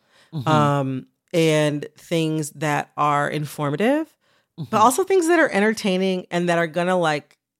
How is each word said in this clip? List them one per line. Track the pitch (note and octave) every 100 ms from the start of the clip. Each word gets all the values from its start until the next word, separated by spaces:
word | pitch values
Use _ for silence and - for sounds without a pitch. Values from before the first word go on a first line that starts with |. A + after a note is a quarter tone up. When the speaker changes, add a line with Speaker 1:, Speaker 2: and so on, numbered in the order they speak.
| _ _ _
Speaker 1:
Mm-hmm. | D#3+ B2+
Speaker 2:
um, | D3+ C#3+ C#3+ C3+ C3 - _ _
and | E3+ D#3+ D3+ D3+ C#3+ - -
things | - E3+ D#3+ D#3 D3+
that | C#3+ D3+ C#3+ - -
are | D3 C#3+ C#3+
informative, | D3+ D3+ - C#3+ C#3+ A3 D4 D#4+ _ _ _ _ -
Speaker 1:
Mm-hmm. | C#3+
Speaker 2:
but | G#3+
also | A3+ B3+
things | F#4 F#4+ D#4+
that | E4+
are | D4
entertaining | G3 G#3+ A3 G#3 F#3 F#3+ F#3 F3
and | E3+ F3
that | E3+
are | E3+
gonna, | E3 F3 F#3
like, | D#3+ D3+ - _ _ _